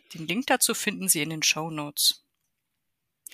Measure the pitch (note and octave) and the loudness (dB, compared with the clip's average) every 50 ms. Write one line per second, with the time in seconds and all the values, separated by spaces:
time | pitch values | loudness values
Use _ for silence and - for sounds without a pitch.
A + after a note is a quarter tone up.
0 | _ - - E3 D#3+ D#3 F3 A3+ C4+ - C#4+ - - - A3 - - G#3+ G3 F3+ | _ -16 -12 -8 -4 -2 -2 -2 2 2 2 4 4 2 2 0 -2 -4 -4 -2
1 | F#3 F#3+ - E3+ D3 D#3+ D#3+ D#3 D3 - - D#3 D#3 E3 D#3+ D3+ D3 D3 D3 - | 0 0 2 2 0 -2 -2 0 2 2 2 2 -2 -4 -4 -6 -6 -6 -2 2
2 | - - - - _ _ _ _ _ _ _ _ _ _ _ _ _ _ _ _ | 2 2 2 0 _ _ _ _ _ _ _ _ _ _ _ _ _ _ _ _
3 | _ _ _ _ - - | _ _ _ _ -20 -18